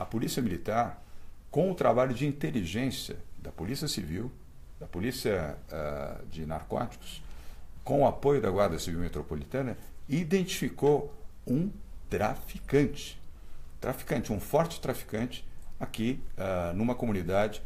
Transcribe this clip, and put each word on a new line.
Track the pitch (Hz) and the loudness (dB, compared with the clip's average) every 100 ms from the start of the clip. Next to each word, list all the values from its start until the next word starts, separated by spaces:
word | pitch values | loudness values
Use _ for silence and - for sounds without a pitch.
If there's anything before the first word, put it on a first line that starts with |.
a | |
Polícia | 95 113 147 143 | -4 0 0 2
Militar, | 117 85 - 110 110 - - - - - - | 0 0 0 2 2 -2 -10 -10 -10 -12 -2
com | 143 190 | 2 2
o | |
trabalho | 185 120 117 131 | 4 6 6 4
de | 117 147 | 4 0
inteligência | 135 156 139 85 101 131 - - - - - | 0 0 0 0 0 0 -2 -6 -8 -8 -8
da | - | -8
Polícia | - 85 139 147 | -6 -4 -2 -2
Civil, | - 78 87 120 - - - - - | -2 -2 -2 -4 -8 -14 -16 -16 -12
da | 156 | -8
Polícia, | - 117 127 117 95 76 73 - | -2 -2 0 0 2 0 -4 -8
ah, | 76 73 73 71 - - | -6 -4 -4 -4 -6 -6
de | 80 | -6
Narcóticos, | 76 78 - 120 123 - - - - - - - - - | -4 -4 -2 -2 -2 -6 -10 -10 -10 -8 -8 -10 -10 -10
com | - 139 | 0 6
o | 127 | 6
apoio | - 139 143 | 6 6 6
da | 104 | 6
Guarda | 95 101 80 | 4 4 2
Civil | 90 85 | -2 0
Metropolitana, | 85 76 73 78 71 127 131 101 - - - | 0 -2 -4 -4 -4 -2 -2 -4 -8 -10 0
identificou | 160 160 190 185 - 135 - 143 147 147 - - - - | 0 4 4 2 0 -2 4 6 6 4 -6 -10 -8 0
um | 131 190 - - - - | 2 2 -2 -10 -10 -4
traficante. | 90 107 135 - - - 139 139 - - - - - - - - - | 2 2 0 -4 -8 2 4 4 2 -8 -8 -10 -10 -8 -8 -6 -4
Traficante, | - 127 - 147 - | -4 -4 0 0 2
um | 98 | -2
forte | - 147 165 - | 2 4 4 0
traficante | - 123 - 107 123 - - - - - | -2 -2 -2 -2 -2 -4 -6 -6 -4 -4
aqui, | - - 113 135 - - | -4 0 0 2 0 -2
ah, | 95 90 87 | 0 2 2
numa | 90 117 | 2 2
comunidade | 120 117 101 85 98 107 - | 2 2 0 2 4 2 0